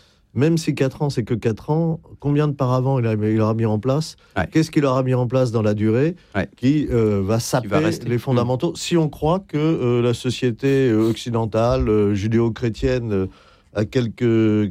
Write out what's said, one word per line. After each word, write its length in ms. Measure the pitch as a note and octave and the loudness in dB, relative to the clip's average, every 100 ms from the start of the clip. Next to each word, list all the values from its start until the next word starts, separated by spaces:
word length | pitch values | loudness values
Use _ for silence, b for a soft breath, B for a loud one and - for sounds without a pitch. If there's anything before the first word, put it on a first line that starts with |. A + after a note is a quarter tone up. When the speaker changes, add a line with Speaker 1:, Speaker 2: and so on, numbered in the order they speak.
| B B B | B B B
Speaker 1:
Même 240 | A2+ D3+ E3 | 0 2 2
si 160 | D#3 | 0
quatre 280 | C#3 C3+ - | -2 -2 -2
ans, 80 | D3 | -4
c'est 160 | B2+ G#2 | -4 -4
que 80 | |
quatre 380 | A2+ A#2 G#2 - | -2 -2 -4 -2
ans, 280 | D#3 E3 D#3+ - - | -2 0 -4 -10 -8
combien 260 | C#3+ C#3+ D3+ | -2 0 0
de 60 | |
paravents 440 | C#3+ B2+ B2+ B2+ C3+ | 0 0 2 2 0
il 60 | A2+ | 0
a, 100 | G#2+ | 0
il 260 | G#2+ A2 | 0 2
aura 120 | A2 | 2
mis 120 | A2 A2+ | 2 0
en 140 | G#2+ | 0
place ? 360 | B2 C#3+ D#3+ - b F#2+ | 0 -2 -4 -12 b -6
Speaker 2:
Ouais. 100 | - | -2
Speaker 1:
Qu'est-ce 220 | D#3 D#3+ | 0 0
qu'il 140 | D#3+ C#3 | 0 2
aura 180 | C3 | 2
mis 100 | B2+ | 0
en 140 | B2+ B2 | 0 0
place 240 | C3 B2+ | 0 0
dans 100 | A2+ | 2
la 120 | G#2+ | 0
durée 420 | G#2 A2 A#2 D#3 F3+ B | 2 2 2 0 -2 B
Speaker 2:
Ouais. 140 | G2+ E2+ - | -6 -6 -2
Speaker 1:
qui, 320 | B2+ D3+ B2 | 0 2 2
euh, 260 | A#2+ G#2+ G2+ | 0 2 0
va 20 | |
Speaker 2:
Qui 80 | F#2+ | 0
va 120 | A#2 | -2
Speaker 1:
saper 360 | - C3+ A2 - | 0 -4 0 0
Speaker 2:
rester. 240 | - - A#2 | 0 -2 -4
Speaker 1:
les 100 | A#2+ | -4
fondamentaux ? 540 | C#3 B2 A#2+ B2+ F3 | 0 0 0 0 -2
Speaker 2:
Mmh. 40 | E3 | -4
Speaker 1:
Si 180 | - E3+ | -2 0
on 140 | D3+ | 0
croit 300 | - D3+ F#3 G3 | -2 -2 -2 -2
que, 120 | D3 | -2
euh, 440 | D#3 E3 B2 B2 | 0 0 0 2
la 120 | A#2+ | 0
société, 720 | A#2 B2+ - B2+ A2+ C3+ C3+ C3 | 0 -4 -2 -2 -2 0 2 2
euh, 200 | A2 A2+ | 2 2
occidentale, 800 | A2 B2 A2+ A2 A2 A#2 C3 A#2+ | -2 -4 -4 -2 0 0 2 2
euh, 240 | G#2+ G2+ | 2 2
judéo-chrétienne, 1000 | G2+ G#2+ A2+ A#2 G#2+ A#2+ G#2 C3+ B2+ A#2 | 0 0 2 2 0 -6 -2 -2 -2 -2
euh, 140 | G2 F#2+ B B B B | -2 -2 B B B B
a 100 | - | -6
quelque 840 | G#2 C3 A#2 - B2 A2+ A2 G#2+ G#2 | -2 -2 -2 -2 2 4 4 2 0